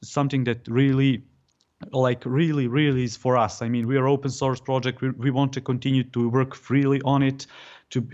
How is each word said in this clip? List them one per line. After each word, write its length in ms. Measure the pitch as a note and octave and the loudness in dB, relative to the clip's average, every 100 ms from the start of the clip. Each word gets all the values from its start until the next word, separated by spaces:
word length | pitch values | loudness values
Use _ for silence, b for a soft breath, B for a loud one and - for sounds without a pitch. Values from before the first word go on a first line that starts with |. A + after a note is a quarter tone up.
something 420 | - - C#3+ C#3 | -6 -2 0 0
that 240 | A#2+ A#2 A#2+ | -2 -4 -2
really, 560 | A#2+ C#3 C3 C#3 A#2 - _ _ _ _ _ - | 2 2 4 2 0 -6 _ _ _ _ _ -6
like, 340 | C3+ B2+ B2 B2+ | 0 0 0 -2
really, 420 | C3 E3 D3 B2 | 0 2 0 0
really 360 | B2+ D3+ C3 | 2 2 2
is 120 | B2 A2+ | -2 -4
for 220 | C3+ B2+ | 0 2
us." 240 | A2 - | 2 -2
I 60 | A#2 | -4
mean, 160 | A#2+ A2+ | -2 0
we 100 | C3+ | 0
are 100 | C3 | 2
open 240 | C#3 C3+ | 2 -2
source 300 | B2+ C3+ B2 | -4 -2 -2
project. 400 | - C3 B2 B2 | -2 -2 -2 -4
We, 100 | C3+ | -6
we 200 | - B2+ | -2 -2
want 240 | C3 C#3 | 0 0
to 80 | C3+ | -2
continue 420 | B2+ B2 C#3 C3+ | -4 -4 0 0
to 240 | B2+ A#2+ A#2 | 0 -2 0
work 260 | B2 C3 | 0 0
freely 460 | - - C3+ C#3 C#3 C3+ | -4 -2 0 2 0 2
on 160 | C#3 | 2
it, 240 | C3+ C3+ - B B B B | 2 0 -10 B B B B
to 180 | C3 A#2 | -6 -6